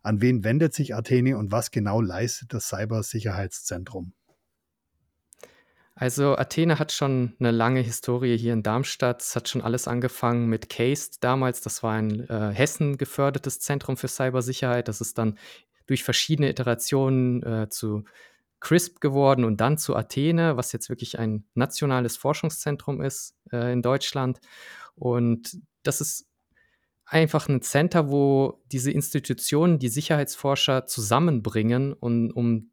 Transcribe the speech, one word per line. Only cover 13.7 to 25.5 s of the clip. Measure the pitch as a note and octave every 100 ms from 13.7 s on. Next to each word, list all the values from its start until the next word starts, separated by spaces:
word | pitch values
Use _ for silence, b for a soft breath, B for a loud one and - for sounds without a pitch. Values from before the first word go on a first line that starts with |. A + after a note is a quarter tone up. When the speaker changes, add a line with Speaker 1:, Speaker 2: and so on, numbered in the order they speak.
| C#3 - C3
Speaker 2:
für | B2+
Cybersicherheit. | - C3 B2+ A#2+ B2+ C3 B2 A#2
Das | G#2+
ist | A2+ -
dann | A2+ G#2+ B B B B -
durch | C3+
verschiedene | - - - D#3 C#3+
Iterationen, | - B2 A2+ - C#3 C3+ C3 B2+ B2
äh, | A#2+ A2+ G#2+
zu | - A2 G#2+ G#2 b b b _ _
crisp | - E3+ F3 -
geworden | D3+ C#3 C3+ C3
und | A#2 G2+
dann | A#2 D3+
zu | - B2
Athene, | - - D3 E3 E3 B2+
was | -
jetzt | A#2 -
wirklich | B2 A#2 -
ein | A2 G#2+ - -
nationales | B2 - D3 B2+ A#2+ -
Forschungszentrum | C3+ D3+ D#3+ - - C#3+ - C#3+
ist, | C#3 - - - _
äh, | A#2+ A#2+
in | B2
Deutschland. | A#2+ C3+ - C#3+ C3 B2+ B B B B B -
Und | C3 A#2+ A#2+ A#2 A#2